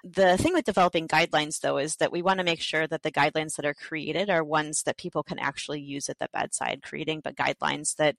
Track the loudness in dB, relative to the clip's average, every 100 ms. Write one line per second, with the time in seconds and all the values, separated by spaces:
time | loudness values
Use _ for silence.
0 | -4 4 6 6 4 2 2 4 4 2
1 | 0 2 4 2 0 -2 -2 0 -2 0
2 | 0 2 2 2 2 0 0 -2 0 -2
3 | -2 2 2 2 -2 -2 -4 -4 -6 -6
4 | -4 -2 2 2 2 0 0 -2 -4 -4
5 | -4 -4 -4 -4 -4 -4 -6 -6 -6 -6
6 | -6 -6 -6 -4 -4 -4 -4 -6 -8 -8
7 | -4 -4 -6 -4 -4 -2 -2 -2 -4 0
8 | 0